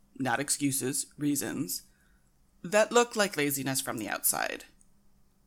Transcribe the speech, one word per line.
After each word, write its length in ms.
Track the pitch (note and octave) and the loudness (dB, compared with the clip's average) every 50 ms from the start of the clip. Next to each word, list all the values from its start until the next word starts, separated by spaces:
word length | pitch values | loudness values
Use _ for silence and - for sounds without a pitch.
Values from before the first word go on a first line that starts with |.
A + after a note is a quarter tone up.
| _ _ - - | _ _ -8 -4
not 200 | C3+ B2+ A#2+ A#2 | -2 0 0 0
excuses, 680 | C#3+ C#3+ - - C#3+ C#3 C3 - B2 B2+ D3 - - - - | 0 0 -2 0 0 0 0 0 -2 -2 -2 -2 -4 -6 -6
reasons, 680 | - C#3+ D3 D3 C#3 - F2+ - - D3 F3+ - - - - _ _ _ _ _ _ _ _ _ _ _ _ _ _ - | -4 -2 0 0 0 -2 -4 -4 -4 -4 -4 -6 -10 -10 -14 _ _ _ _ _ _ _ _ _ _ _ _ _ _ -8
that 300 | F3 F#3 G#3 G#3+ G#3+ A3 | 0 2 2 4 6 6
look 240 | A#3+ A#3+ A#3 - | 4 4 4 2
like 200 | A3 G3+ F#3+ - | 0 0 0 2
laziness 440 | D3+ D3 C#3+ C3+ C3+ C3 C3+ C3 C3 | 0 0 0 0 -2 -2 -2 -2 -2
from 180 | - - A#2 A#2+ | -2 -4 -4 -6
the 100 | G#2 F#2 | -4 -4
outside. 560 | - - - - - - G#1+ - - - - - - - - _ - _ _ - - _ - _ _ _ _ | -4 -2 0 0 0 0 0 -2 -4 -8 -10 -14 -20 -20 -20 _ -20 _ _ -20 -20 _ -20 _ _ _ _